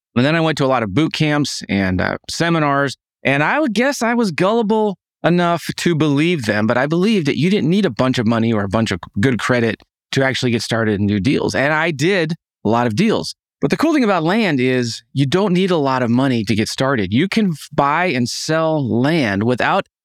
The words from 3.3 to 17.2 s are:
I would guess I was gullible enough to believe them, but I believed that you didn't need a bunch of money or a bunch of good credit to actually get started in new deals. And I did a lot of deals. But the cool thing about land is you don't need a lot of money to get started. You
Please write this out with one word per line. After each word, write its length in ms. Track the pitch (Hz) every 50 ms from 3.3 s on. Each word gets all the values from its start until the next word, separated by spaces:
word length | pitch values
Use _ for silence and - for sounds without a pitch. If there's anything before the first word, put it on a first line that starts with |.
| 135 143
I 180 | 151 170 226 285
would 140 | 320 254 196
guess 260 | 220 247 285 277 -
I 140 | 233 226 240
was 160 | 233 233 196
gullible 680 | 151 - 175 196 226 233 226 196 220 220 214 208 185 - _ _ _ _
enough 440 | - 151 175 175 175 170 170 160 - - -
to 180 | - - 180 170
believe 520 | 143 151 151 139 139 156 175 180 151 113
them, 200 | - 101 107 107
but 120 | 110 120 120
I 80 | 135
believed 400 | 147 160 175 180 226 226 196 151
that 100 | 139 -
you 140 | - 147 190
didn't 180 | 208 202 - 151
need 160 | 180 208 196
a 60 | 165
bunch 280 | 110 - 127 131 123 127
of 80 | 110
money 280 | 110 117 113 113 117 117
or 80 | 104
a 60 | 101 101
bunch 220 | 101 113 113 -
of 100 | 98 85 - - _ 104
good 180 | 104 135 123 101
credit 440 | - - 127 123 113 113 98 - - _ _ _ _ _
to 100 | - 135
actually 280 | 135 131 123 - - 123
get 120 | 113 113
started 360 | - - 120 113 113 107 104 95
in 80 | 104
new 140 | 101 104 104
deals. 340 | 92 131 - - - - 85
And 200 | 92 131 147 156
I 160 | 151 160 175
did 420 | 156 127 143 180 202 185 160 156 170 - _ _ _ _ _
a 40 | 101
lot 180 | 113 117 123
of 100 | 120 104
deals. 380 | 107 208 226 160 92 80 - - - _ _ _ _
But 80 | - 147
the 80 | 190
cool 160 | - - 330
thing 120 | 302 302 247
about 180 | 202 196 170
land 360 | 156 165 196 233 226 185 147 127
is 440 | 123 131 127 127 120 117 110 - - _
you 140 | - 135 143
don't 260 | 131 143 180 208 208
need 180 | 185 175 190 185
a 60 | 180
lot 260 | 160 139 135 131 127
of 60 | 127 113
money 360 | 117 123 135 139 127 117 104
to 100 | 101 113
get 120 | 101 107 -
started. 420 | - - 135 135 139 113 98 90
You 160 | 101 127